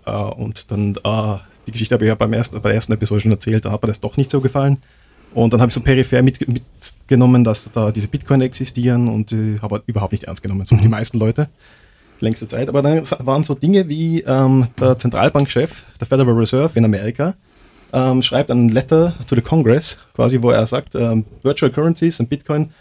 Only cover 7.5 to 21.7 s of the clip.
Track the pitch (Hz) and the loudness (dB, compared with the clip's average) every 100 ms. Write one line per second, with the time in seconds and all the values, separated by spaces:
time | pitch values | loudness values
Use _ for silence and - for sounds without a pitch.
7.5 | 107 - 117 107 107 101 143 - 139 127 | 0 -4 -2 -2 -2 -4 -6 0 0 0
8.5 | - 127 - 123 120 120 107 107 110 110 | -4 -8 -2 0 2 0 -2 -4 -4 -4
9.5 | 104 107 104 - 107 98 104 - 95 98 | -4 -4 -6 -4 -4 -4 -4 -8 -10 -8
10.5 | 98 95 110 110 107 110 117 110 113 147 | -6 2 4 4 2 -2 0 0 0 -4
11.5 | _ _ _ _ _ _ _ 110 113 107 | _ _ _ _ _ _ _ -4 -4 -6
12.5 | - 131 135 143 160 139 - 127 139 156 | -6 -2 0 2 0 -2 -4 -2 -2 -2
13.5 | 139 156 196 175 156 165 165 - 131 131 | -2 2 2 0 -2 -2 -2 0 2 4
14.5 | 135 120 - 120 104 123 - 139 143 139 | 4 2 0 0 2 -2 0 2 2 0
15.5 | 156 156 - - - 120 135 127 117 110 | 0 -2 -6 -20 -12 -2 2 2 2 2
16.5 | 127 160 117 110 101 104 120 160 190 _ | 0 0 2 2 2 -4 -4 -4 -6 _
17.5 | _ _ _ _ 131 131 131 127 127 135 | _ _ _ _ -2 0 0 0 0 0
18.5 | 123 117 113 135 160 170 165 - 120 - | 2 4 2 2 2 2 -2 -2 -2 2
19.5 | 160 117 135 - - _ - 120 127 120 | 2 4 2 0 -8 _ -2 0 2 2
20.5 | 117 110 123 - 131 117 110 107 - 131 | 2 2 -4 -6 -4 0 0 -2 -4 -4
21.5 | 143 139 | 0 0